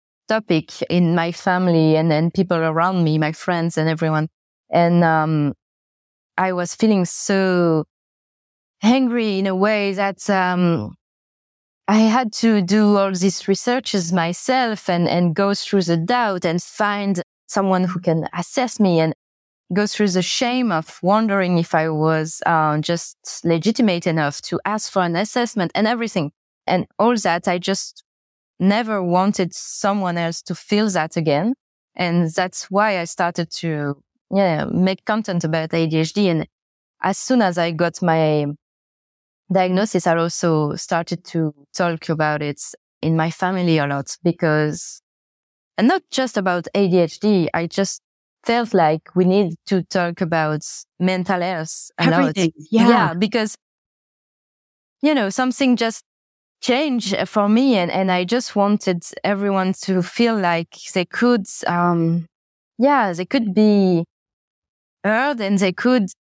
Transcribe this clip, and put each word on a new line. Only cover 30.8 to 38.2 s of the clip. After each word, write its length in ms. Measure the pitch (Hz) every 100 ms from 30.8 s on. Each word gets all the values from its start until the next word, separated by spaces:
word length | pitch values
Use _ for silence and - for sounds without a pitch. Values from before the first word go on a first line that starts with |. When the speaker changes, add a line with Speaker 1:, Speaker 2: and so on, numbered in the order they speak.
| 214
Speaker 1:
that 260 | 180 160 -
again. 380 | 156 143 208 269 _ _ _ -
And 340 | 175 175 165
that's 400 | 165 180 - -
why 280 | 196 214 190
I 60 |
started 460 | 170 - 175 175 165 -
to, 360 | 170 151 143 143 _ _ -
yeah, 360 | 196 190 151 143
make 400 | - 185 190 -
content 360 | 214 214 175
about 300 | 160 160 160
A 140 | 165 165
D 100 | 160
H 160 | 160
D. 160 | - 196
And 180 | 160 - _ _ _ _ -
as 140 | 185 196
soon 240 | - 254
as 160 | 196 175
I 140 | 170
got 320 | 160 170 -
my 440 | 175 160